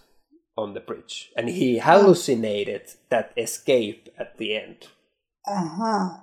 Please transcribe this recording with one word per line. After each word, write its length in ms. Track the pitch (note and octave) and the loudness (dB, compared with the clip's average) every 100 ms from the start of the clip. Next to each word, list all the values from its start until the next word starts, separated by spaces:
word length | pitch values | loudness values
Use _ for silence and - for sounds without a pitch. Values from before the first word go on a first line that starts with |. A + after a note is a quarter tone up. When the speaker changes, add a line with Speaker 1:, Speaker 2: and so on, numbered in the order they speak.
| _ _ _ D4+ _ - | _ _ _ _ _ -10
Speaker 1:
on 180 | G#2 | -8
the 60 | G2 | -10
bridge, 500 | - G#2 - - - - | -14 -16 -14 -18 -10 -8
and 120 | F3 | -6
he 300 | F3+ C3 A2+ | -2 0 2
hallucinated 1040 | D3 F#3+ G3 - - A#2 A2 G#2 G2+ G2+ - - - | 6 8 8 6 2 -2 -2 -4 -4 -8 -12 -20 -4
that 240 | A#2 G#2 - | -4 -2 -6
escape 720 | A2 - - B2+ G#2+ A2 - - | -8 -6 0 0 0 -8 -18 -16
at 180 | - - | -16 -10
the 180 | G#2+ G#2+ | -8 -8
end. 320 | F#2 - - _ _ _ _ _ - | -10 -20 -20 _ _ _ _ _ -8
Speaker 2:
Aha. 760 | G3 E3 E3+ A3+ G3+ F#3 - | -6 -6 -6 -4 -2 -4 -8